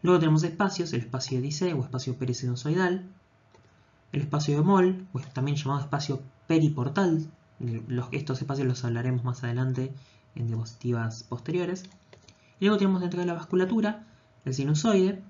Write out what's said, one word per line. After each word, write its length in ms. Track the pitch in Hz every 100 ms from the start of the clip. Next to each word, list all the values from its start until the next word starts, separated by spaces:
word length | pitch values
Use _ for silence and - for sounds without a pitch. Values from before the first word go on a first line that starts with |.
Luego 180 | 170 180
tenemos 220 | 160 156
espacios, 500 | 175 - 196 185 165
el 80 | 127
espacio 360 | 117 127 - 131
de 60 |
Dice 300 | 135 151 185
o 100 | 156
espacio 340 | 123 127 131 123
perisinusoidal, 880 | 123 123 127 123 151 175 185 185 - - _ _ _ - _ _ _ _ _
el 80 | 139
espacio 340 | 151 151 143 147
de 80 |
Moll, 420 | 175 196 185 185 -
o 80 | 127
es 120 | -
también 240 | - 135 143
llamado 240 | 135 139
espacio 400 | - 151 - 131 - _ -
periportal, 840 | 160 147 147 131 175 190 160 156 - _ _
los, 480 | 120 113 113 123 123
estos 260 | 135 - 131
espacios 260 | 135 139 127
los 200 | 123 120
hablaremos 400 | 117 127 127 123
más 180 | 123
adelante 500 | 123 123 131 127 131 - - _ _ -
en 120 | 117
diapositivas 760 | 113 113 - 123 120 113 -
posteriores. 600 | - 120 - 175 175 185 - - _ - - _ _ _
Y 60 | 196
luego 120 | 208
tenemos 240 | 196 185
dentro 180 | 180 175
de 60 | 180
la 80 |
vasculatura 720 | 170 - 180 185 226 208 220 - - _ _ -
el 80 |
sinusoide 680 | 131 139 151 226 196 185 202 -